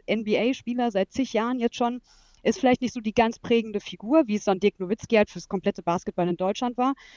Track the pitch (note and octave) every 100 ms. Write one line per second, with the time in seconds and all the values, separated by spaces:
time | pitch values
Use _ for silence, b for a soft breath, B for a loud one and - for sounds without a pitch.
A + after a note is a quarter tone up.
0 | - G#3+ G#3+ G#3 A3+ C4+ - A#3+ A#3+ G3
1 | G3 - B3+ G#3+ A#3 B3+ A#3 - A#3+ B3
2 | b b b b - A3+ B3+ B3+ B3 B3
3 | G#3+ A3+ A3+ A3+ - A#3 A3 G#3 - F3+
4 | G#3 D#4 A#3+ G#3 - F#3+ G3+ - F3+ A3+
5 | - A3+ G#3 F3 - G3 G3+ G3 F3 E3+
6 | - - F3 F3 F#3 G#3 B3 A#3+ B3+ C4+
7 | B